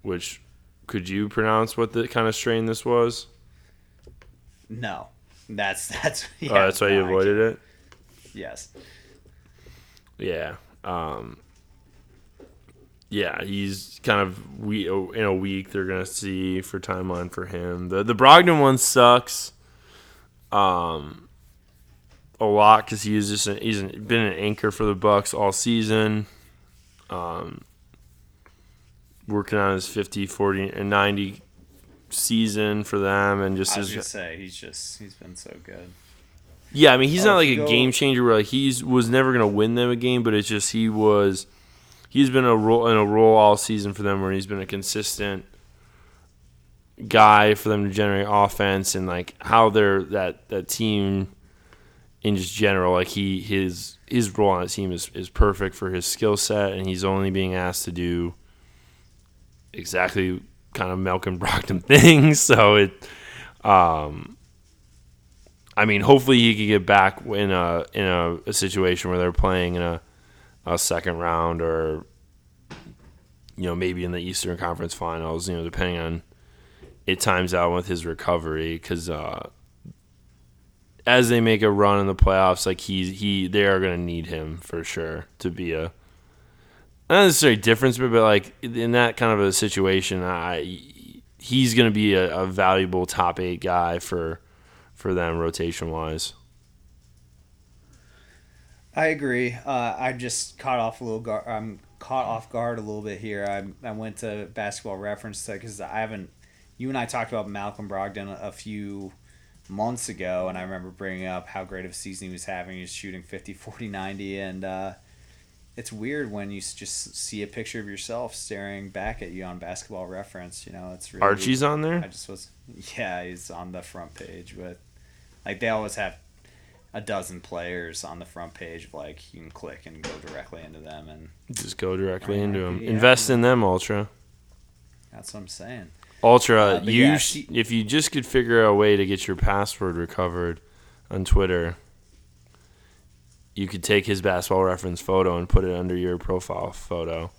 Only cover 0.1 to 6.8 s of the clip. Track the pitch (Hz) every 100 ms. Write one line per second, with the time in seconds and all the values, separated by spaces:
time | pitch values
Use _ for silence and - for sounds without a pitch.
0.1 | 90 - - _ _ _ _ - 107 90
1.1 | 95 104 117 110 110 113 - 117 117 113
2.1 | 120 113 110 - 113 113 110 - 120 117
3.1 | 113 - _ _ _ _ _ _ _ -
4.1 | - - _ - _ _ 113 117 76 -
5.1 | _ _ _ - 104 98 95 - - 147
6.1 | - - - 151 104 95 95